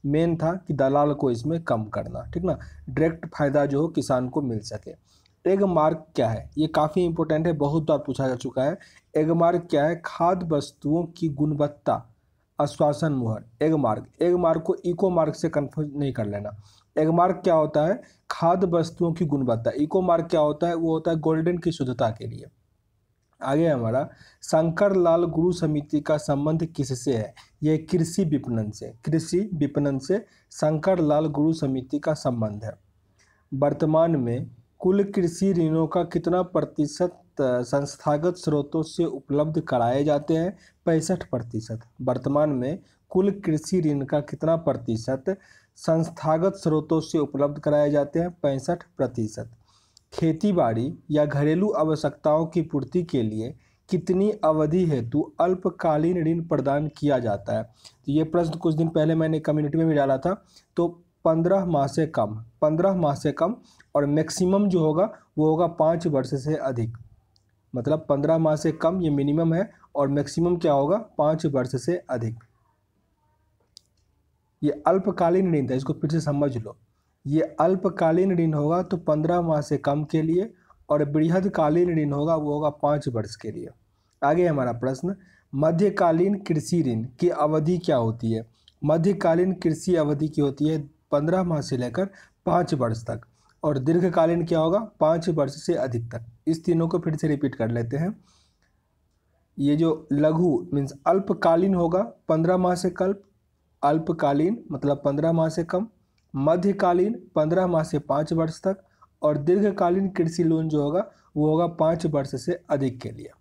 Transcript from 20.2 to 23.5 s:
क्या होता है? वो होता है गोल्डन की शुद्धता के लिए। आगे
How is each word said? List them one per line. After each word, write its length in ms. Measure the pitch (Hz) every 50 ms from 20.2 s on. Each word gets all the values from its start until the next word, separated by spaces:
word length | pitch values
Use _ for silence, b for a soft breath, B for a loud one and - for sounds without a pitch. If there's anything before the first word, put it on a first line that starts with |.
| 160
क्या 160 | 165 - 160
होता 260 | 151 151 147 147 175 170
है? 80 | 170
वो 180 | 165 165 165 160
होता 180 | 160 160 175
है 80 | 165 160
गोल्डन 380 | 151 165 160 156 160 175 180 175
की 140 | 165 175
शुद्धता 380 | 156 - 143 123 127 113 127 113
के 180 | 110 - 127 117
लिए। 180 | 117 - - - _ _ _ _ _ _ _ _ _ _ _ _ _ _ _ _ _ _ -
आगे 240 | 131